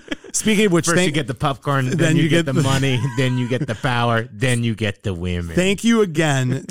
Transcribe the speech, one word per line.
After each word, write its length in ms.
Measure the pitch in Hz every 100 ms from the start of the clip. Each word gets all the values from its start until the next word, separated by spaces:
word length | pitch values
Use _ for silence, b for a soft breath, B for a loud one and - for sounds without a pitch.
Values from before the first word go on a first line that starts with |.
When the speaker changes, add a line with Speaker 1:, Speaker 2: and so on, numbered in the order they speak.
| -
Speaker 1:
<laughs> 220 | - -
Speaker 2:
Speaking 320 | - 208 208 214
of 60 |
which, 120 | 170
Speaker 1:
First 120 | 170 170
Speaker 2:
thank 100 | 180
Speaker 1:
you 60 |
get 120 | 147 131
the 60 |
popcorn, 540 | 127 156 135 147 139 127
then 80 | 156
Speaker 2:
then 200 | 160 -
Speaker 1:
you 60 |
Speaker 2:
you 40 | 160
Speaker 1:
get 160 | 170
Speaker 2:
get 20 | 165
Speaker 1:
the 60 |
Speaker 2:
the 100 | 170 135
Speaker 1:
money, 320 | 135 135 123 131
<laughs> 80 | 120
then 220 | 131 127
you 100 | 120
get 180 | 123 139
the 80 | 113
power, 520 | 139 120 120 113 120
then 320 | 104 127 120
you 120 | 117
get 280 | 101 107 -
the 120 | 104
women. 420 | 87 90 87 85 82
Speaker 2:
Thank 280 | 185 202
you 180 | 226 233
again 640 | 202 151 160 135 127 131 -